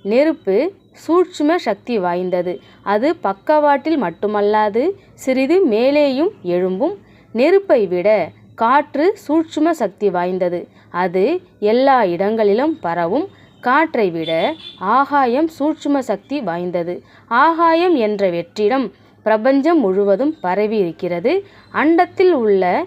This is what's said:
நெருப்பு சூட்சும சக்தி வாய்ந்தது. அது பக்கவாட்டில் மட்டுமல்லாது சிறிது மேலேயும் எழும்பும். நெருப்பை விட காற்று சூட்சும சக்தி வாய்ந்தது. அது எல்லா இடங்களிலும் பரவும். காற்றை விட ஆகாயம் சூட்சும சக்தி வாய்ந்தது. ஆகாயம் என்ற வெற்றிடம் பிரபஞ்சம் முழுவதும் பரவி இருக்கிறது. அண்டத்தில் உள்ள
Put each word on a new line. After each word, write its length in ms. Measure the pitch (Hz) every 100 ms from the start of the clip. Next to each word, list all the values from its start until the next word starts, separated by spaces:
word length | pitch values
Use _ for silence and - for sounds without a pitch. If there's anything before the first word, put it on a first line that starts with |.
| 196
நெருப்பு 460 | 233 311 320 - 190 330 - _ -
சூட்சும 600 | - 349 359 - 294 349
சக்தி 380 | 254 202 - 226
வாய்ந்தது. 520 | 180 175 180 180 180 175 - -
அது 240 | - 208 277 330
பக்கவாட்டில் 720 | - 294 - 302 294 285 320 320
மட்டுமல்லாது 880 | 180 165 208 208 202 214 214 220 320 403 - -
சிறிது 400 | - 262 262 359 339
மேலேயும் 640 | 214 254 294 285 262 359 - 175 175
எழும்பும். 380 | 185 185 302 403 - - _ 220
நெருப்பை 440 | 285 392 392 285 196
விட 220 | 180 190 214 156 - - -
காற்று 500 | 226 277 294 269 339 440
சூட்சும 540 | - 320 320 311 311
சக்தி 380 | 330 208 - 202
வாய்ந்தது. 500 | 180 180 185 180 175 - _ _ 175
அது 200 | 185 185 220 359 - _ 208
எல்லா 240 | 240 269 262 196
இடங்களிலும் 720 | 170 196 220 208 208 302 311
பரவும். 420 | 175 170 170 247 392 - - _
காற்றை 440 | 247 277 320 277 196
விட 200 | 165 160 160 220 320 - - 185 247
ஆகாயம் 540 | 277 285 254 247 320
சூட்சும 540 | - 285 302 294 277 247
சக்தி 300 | 196 - 285
வாய்ந்தது. 540 | 202 170 180 175 170 175 - - -
ஆகாயம் 680 | 233 311 330 339 330 359 302
என்ற 320 | 214 208 196
வெற்றிடம் 580 | 170 170 - 208 269 185 - _ _ -
பிரபஞ்சம் 560 | 214 240 269 285 339 202
முழுவதும் 500 | 190 202 196 285 311
பரவி 400 | 180 185 214 220
இருக்கிறது. 500 | 175 156 180 175 214 370 392 - -
அண்டத்தில் 600 | 196 277 339 359 - 370 302
உள்ள 220 | 220 190 180 220